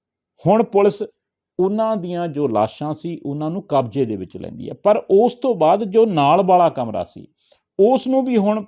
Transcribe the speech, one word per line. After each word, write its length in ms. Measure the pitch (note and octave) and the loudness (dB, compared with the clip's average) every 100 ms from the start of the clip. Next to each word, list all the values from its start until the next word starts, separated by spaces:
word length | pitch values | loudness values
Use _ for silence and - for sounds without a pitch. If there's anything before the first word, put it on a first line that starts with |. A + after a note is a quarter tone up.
| _ _ _ _ D#3 | _ _ _ _ 0
ਹੁਣ 160 | G#3+ | 2
ਪੁਲਿਸ 400 | A#3 G3 G3+ G3 G#3 _ _ _ _ - | 2 2 2 0 -10 _ _ _ _ -4
ਉਹਨਾਂ 360 | F#3+ G#3+ A3 A3 | -2 0 -2 -4
ਦੀਆਂ 320 | F3 F3 E3+ | -6 -6 -6
ਜੋ 200 | C#3+ C#3+ | -2 -2
ਲਾਸ਼ਾਂ 460 | G#2+ A2+ - D3+ | 0 -2 -2 -8
ਸੀ, 260 | D3+ E3+ E3 C#3+ | -8 -8 -10 -8
ਉਹਨਾਂ 240 | D3 D#3 | -8 -6
ਨੂੰ 120 | F#3+ | -8
ਕਬਜ਼ੇ 420 | - C#3 B2 C#3 | -2 -2 -2 -2
ਦੇ 120 | A#2+ G2+ | -4 -4
ਵਿੱਚ 200 | F2+ - | -10 -12
ਲੈਂਦੀ 320 | - - - | -14 -12 -14
ਹੈ, 60 | |
ਪਰ 320 | - G3+ G#3+ - | -4 0 0 2
ਉਸ 240 | G3 A#3 | 2 2
ਤੋਂ 200 | - - | 0 -4
ਬਾਅਦ 300 | G3 D#3+ G3+ | 0 2 2
ਜੋ 220 | A3 A3 A3+ | 2 2 2
ਨਾਲ 360 | D#3+ C#3+ F3 | 2 2 4
ਵਾਲਾ 260 | F#3 F3+ E3 | 4 4 4
ਕਮਰਾ 360 | C3 A2+ G2+ | 0 -6 -6
ਸੀ, 220 | F2 - - _ _ _ _ - | -8 -12 -20 _ _ _ _ 2
ਉਸ 260 | G#3 C4 B3+ | 2 4 0
ਨੂੰ 180 | C4 | -2
ਵੀ 120 | B3+ A#3 | 0 0
ਹੁਣ 280 | G3+ G#3+ | 0 -2